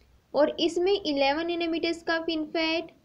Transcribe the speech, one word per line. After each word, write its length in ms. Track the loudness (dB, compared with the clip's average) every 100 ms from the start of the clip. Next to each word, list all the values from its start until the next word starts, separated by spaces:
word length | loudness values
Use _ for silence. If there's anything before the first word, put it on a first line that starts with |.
| _ _ _
और 220 | 2 2 2
इसमें 340 | -2 0 2
इलेवन 540 | 0 0 2 2 2 0
नैनोमीटर्स 560 | -2 -2 -2 -2 -2
का 160 | -2 -2 -2
FinFET 680 | -4 -2 -2 0 -2 -4 -12